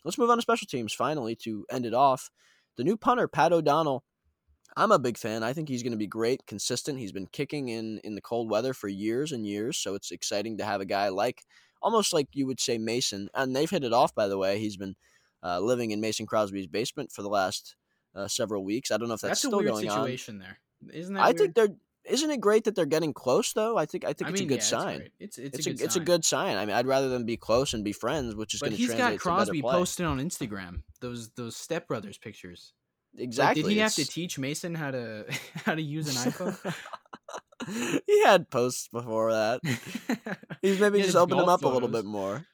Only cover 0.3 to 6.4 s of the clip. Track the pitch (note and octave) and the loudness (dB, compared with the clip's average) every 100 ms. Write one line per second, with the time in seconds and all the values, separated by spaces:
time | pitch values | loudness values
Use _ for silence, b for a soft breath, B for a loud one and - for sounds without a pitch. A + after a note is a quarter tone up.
0.3 | A#3 - - - C3 A2 - B2 D#3 A2+ | 4 4 0 0 -6 -6 -2 -2 0 -4
1.3 | A2+ A2+ G#2 - B2+ A#2+ A#2+ C#3 C3 - | -6 -6 -8 -6 -6 0 4 4 4 -4
2.3 | b b b b - C3+ A3 B3+ B3 E3 | b b b b -4 -2 0 2 2 2
3.3 | - D#3+ E3+ D3+ D3 D#3 C3 _ _ _ | 4 4 4 4 2 2 -2 _ _ _
4.3 | _ _ _ _ - G3+ F#3 B2 G#2+ A2+ | _ _ _ _ 0 4 4 4 -2 -4
5.3 | A2+ A2+ D3+ D3+ B2 A#2+ A2 G#2 A2+ A2+ | -2 -2 -4 -4 -4 -4 -4 -4 0 0
6.3 | C3 | 0